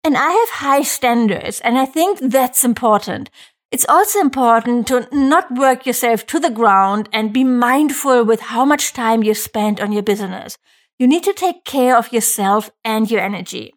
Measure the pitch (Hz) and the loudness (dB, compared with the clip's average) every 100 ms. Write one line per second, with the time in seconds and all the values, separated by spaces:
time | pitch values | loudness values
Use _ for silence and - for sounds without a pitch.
0 | 320 254 285 392 453 - 277 277 - - | 0 0 2 0 0 -2 0 0 0 -2
1 | 247 233 220 165 - - - 247 262 320 | 0 2 0 -2 -6 -4 -2 0 0 0
2 | 359 392 254 262 262 - 254 226 240 208 | 0 0 0 0 0 0 0 0 2 2
3 | - 104 90 _ - _ _ 254 - 320 | 0 -10 -10 _ -20 _ _ -6 2 2
4 | 415 415 294 269 240 233 233 240 220 254 | 2 0 0 2 2 2 2 -2 0 -2
5 | 269 285 269 330 359 247 269 262 262 240 | -2 0 2 2 0 0 2 2 -2 -2
6 | 240 226 - 311 311 220 226 190 196 208 | 0 0 -2 -2 -2 2 4 4 2 -2
7 | 208 220 214 233 262 247 247 269 302 - | -4 -4 -2 0 0 2 2 2 0 0
8 | 277 247 226 226 - 233 269 294 - - | 2 2 4 0 -2 0 2 2 -2 -4
9 | 226 226 214 214 - 220 208 208 202 208 | 0 0 0 -2 -4 -2 -2 -2 -4 -2
10 | 208 202 196 185 - - _ _ _ _ | -2 -4 -4 -10 -14 -18 _ _ _ _
11 | 254 330 392 392 359 349 - 269 254 240 | 2 2 0 -2 -4 -4 -6 0 2 2
12 | 233 233 214 - 196 208 208 _ 226 220 | 2 -2 -2 -2 0 0 -2 _ -6 -2
13 | 220 220 185 202 180 - 110 | 0 0 -2 -6 -10 -14 -14